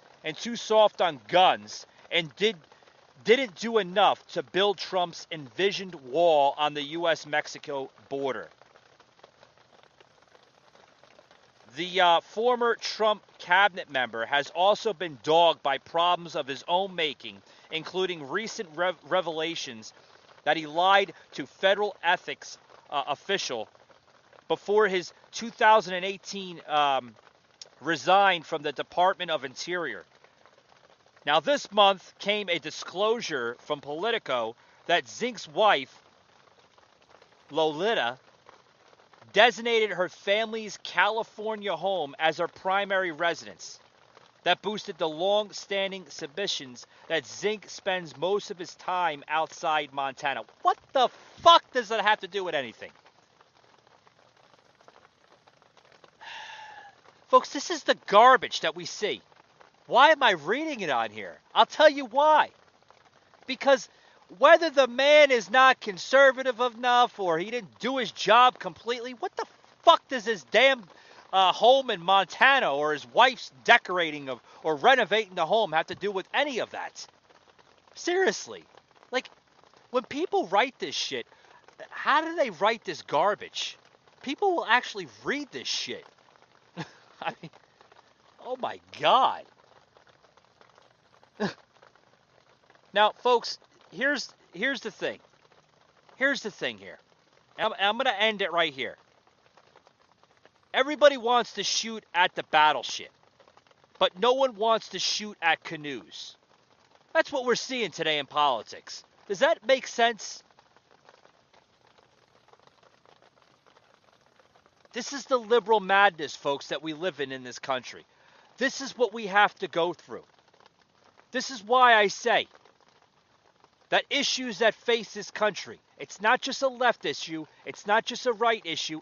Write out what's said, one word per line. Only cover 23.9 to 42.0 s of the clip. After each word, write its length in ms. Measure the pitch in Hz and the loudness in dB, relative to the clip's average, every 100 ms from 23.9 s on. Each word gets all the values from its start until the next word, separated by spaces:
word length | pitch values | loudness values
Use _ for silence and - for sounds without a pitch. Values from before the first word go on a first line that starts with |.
| _ _ _ _ - - | _ _ _ _ -14 -6
before 400 | 160 - 208 208 | -4 0 2 2
his 240 | 185 165 - _ | 0 -6 -14 _
two 160 | - 226 | -14 -10
thousand 440 | - 220 220 170 185 | 2 6 6 4 -4
and 100 | 190 | -6
eighteen, 560 | 196 - 202 185 165 - | -8 -12 -12 -12 -14 -4
um, 440 | 151 143 135 123 110 _ _ _ - - _ | 0 2 0 -4 -14 _ _ _ -20 -20 _
resigned 640 | 147 160 147 190 196 175 143 | -6 -2 2 4 4 2 -4
from 160 | 160 | -8
the 100 | 147 | -6
Department 580 | 143 143 - 180 185 175 | -8 -6 0 2 0 -4
of 140 | 156 | -6
Interior. 640 | 131 123 - 180 151 98 80 _ _ _ _ _ _ _ _ _ _ _ 143 | -6 -12 -8 -6 -6 -10 -14 _ _ _ _ _ _ _ _ _ _ _ 0
Now, 160 | 156 | 0
this 280 | 156 277 - | 2 -2 0
month 440 | 202 196 190 - - | 4 4 2 -6 -10
came 300 | 202 208 196 | -4 -4 -4
a 100 | 170 | -6
disclosure 1000 | 156 - - 175 214 233 185 143 117 120 | -8 -12 -10 -4 -2 -2 -4 -6 -6 -8
from 220 | - 147 | -8 -8
Politico 760 | 139 151 220 220 143 127 113 - _ _ - | -8 -8 -4 -4 -4 -4 -4 -10 _ _ -2
that 240 | 170 135 | 0 -2
Zink's 400 | - 233 214 - | -6 -8 -8 -8
wife, 440 | 151 208 160 131 - _ _ _ _ _ _ _ _ _ _ _ _ _ _ _ | 0 2 2 -2 -16 _ _ _ _ _ _ _ _ _ _ _ _ _ _ _
Lolita, 640 | 147 156 151 202 202 120 127 _ _ _ - _ _ _ _ _ _ - | -2 -2 0 -2 -2 -2 -6 _ _ _ -20 _ _ _ _ _ _ -2
designated 560 | 196 240 208 233 226 214 | 4 4 2 -2 0 0
her 180 | 175 175 | -2 -6
family's 720 | - - 208 226 220 214 - | -6 -2 -2 -2 -6 -10 -12
California 920 | - 175 202 220 208 - 214 214 202 160 | -4 0 2 0 -6 -10 -10 -8 -6 -4
home 400 | 185 185 | -4 -4